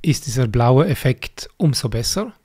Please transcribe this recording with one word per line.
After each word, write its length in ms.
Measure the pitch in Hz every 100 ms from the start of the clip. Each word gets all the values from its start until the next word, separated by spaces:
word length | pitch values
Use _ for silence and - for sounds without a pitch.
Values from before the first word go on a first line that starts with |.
ist 240 | 175 - -
dieser 200 | 117 123
blaue 400 | 120 120 131 180
Effekt 640 | 135 131 127 - - - _
umso 320 | 165 131 120
besser. 440 | 113 120 - 233 -